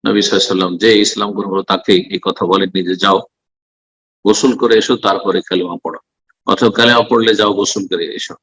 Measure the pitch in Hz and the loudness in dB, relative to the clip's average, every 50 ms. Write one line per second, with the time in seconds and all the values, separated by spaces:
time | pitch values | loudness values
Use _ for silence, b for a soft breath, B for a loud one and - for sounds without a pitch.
0 | - 107 104 104 101 - 101 98 95 - 98 92 92 90 90 87 104 113 110 104 | 0 0 0 0 0 2 0 0 0 0 0 -2 -2 -2 -2 0 2 4 4 4
1 | 104 101 - 104 104 101 98 101 98 98 95 98 95 - 95 92 - - 98 90 | 2 0 -2 -4 -6 -4 -4 -6 -6 -4 -4 -4 -2 -2 -4 -2 2 2 2 2
2 | 90 - 98 92 - 95 92 - 101 87 95 98 98 92 92 95 90 90 95 90 | 2 -4 -10 -6 -6 -6 -4 -4 -2 0 0 0 0 -2 -4 -4 -4 -4 -4 0
3 | 95 101 95 95 - _ _ _ _ _ _ _ _ _ _ _ _ _ _ _ | 2 2 2 0 -2 _ _ _ _ _ _ _ _ _ _ _ _ _ _ _
4 | _ _ _ _ _ 101 107 - - 135 - 143 123 113 113 110 101 - 131 117 | _ _ _ _ _ 0 2 2 2 0 0 0 0 2 2 2 2 0 -4 -2
5 | - 101 95 95 - 98 90 92 - - 92 90 90 87 82 - _ 82 80 - | 0 -2 -2 -2 -2 -2 -2 -2 -2 -2 -4 -4 -4 -4 -8 -10 _ -12 -12 -12
6 | _ _ _ _ _ _ _ _ _ - 95 - 127 113 - - 117 117 120 120 | _ _ _ _ _ _ _ _ _ -2 0 2 2 2 2 4 2 4 4 2
7 | 117 - 127 117 113 113 107 107 107 104 98 98 101 - - 107 98 90 90 85 | 2 2 2 2 4 2 2 2 2 2 2 0 -2 -2 -2 -6 -4 -4 -4 -6
8 | 82 76 - - - - - _ | -4 -6 -8 -10 -12 -12 -14 _